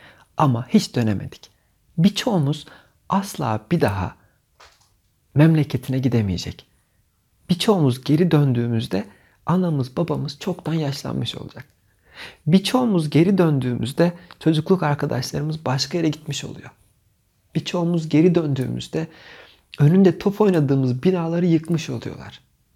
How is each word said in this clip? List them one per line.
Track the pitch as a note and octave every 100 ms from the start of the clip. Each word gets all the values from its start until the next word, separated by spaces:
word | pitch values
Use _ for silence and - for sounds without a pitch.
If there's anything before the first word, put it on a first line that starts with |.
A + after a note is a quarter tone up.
| - - _ -
ama | D3+ A#2 A#2+
hiç | A3 -
dönemedik. | - A2 F#2+ C#3+ - - _ _ _ _ -
Birçoğumuz | F#3+ - B3+ F#3+ C#3 D#3 - - _ _ -
asla | F#3+ G3 - B2+ G#2+ -
bir | E3+
daha | A#2+ G2 F2+ - _ _ _ _ - _ _ _ _ _ _
memleketine | C3 D#3+ D#3 C#3+ B2+ - C3
gidemeyecek. | B2+ A#2+ G2+ F2 - - - _ _ _ _ _ _ _ -
Birçoğumuz | E3+ - G3 C#3 B2+
geri | - D3+ F3+
döndüğümüzde | D3+ C#3 A#2+ A#2+ A2+ A#2+ - - - _ _ -
anamız | F3+ F3 D3 B2+ -
babamız | E3+ C#3 C#3 -
çoktan | - F3+ -
yaşlanmış | D#3+ C#3+ C#3 C3 B2 A#2+ -
olacak. | - C3 - _ _ _ _ - - - D3+
Birçoğumuz | F#3+ - B3+ A#3+ F3+ D3+
geri | C#3+ F3 F#3+
döndüğümüzde | E3 C#3 B2 A#2+ A#2 - E3+ E3+ - -
çocukluk | D#3+ D#3 D#3 F#3
arkadaşlarımız | D3 C#3+ C3 A#2 - D3 D3+ D#3
başka | - C3+ - F3
yere | D#3+
gitmiş | D3 - C#3
oluyor. | - - - - _ _ _ _ _ _ _
Birçoğumuz | - - F3+ E3+ E3+ D#3+
geri | D3 F3+
döndüğümüzde | E3+ D3+ C3 B2 A#2+ - D#3+ D#3+ - - - - _ _ -
önünde | D3 F#3 F#3+ -
top | G3+ G3
oynadığımız | G#3 F3 C#3 C3+ C3 B2+
binaları | F3+ F#3 E3 E3+ F3+
yıkmış | D#3+ E3 D#3+ -
oluyorlar. | A#2+ - - - - _ _ _